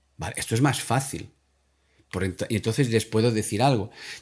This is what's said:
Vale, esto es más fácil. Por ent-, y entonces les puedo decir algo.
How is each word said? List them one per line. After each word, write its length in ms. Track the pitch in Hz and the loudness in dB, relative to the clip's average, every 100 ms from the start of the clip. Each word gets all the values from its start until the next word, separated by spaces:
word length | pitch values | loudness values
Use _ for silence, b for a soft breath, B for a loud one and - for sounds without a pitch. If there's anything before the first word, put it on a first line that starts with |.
| _ - | _ -12
Vale, 180 | - - | -10 -6
esto 160 | - | -2
es 80 | 113 | 2
más 200 | 143 123 | 2 2
fácil. 500 | - 120 139 - - _ _ _ _ _ _ _ _ | 0 0 0 -6 -12 _ _ _ _ _ _ _ _
Por 120 | 92 | -4
ent-, 220 | 95 90 101 | -4 -4 -2
y 80 | 107 | -2
entonces 320 | 113 113 127 | 0 0 2
les 160 | 110 - | 2 2
puedo 260 | 110 120 | 2 2
decir 300 | 110 101 104 | 2 0 2
algo. 280 | 135 120 98 B B B | 2 2 -2 B B B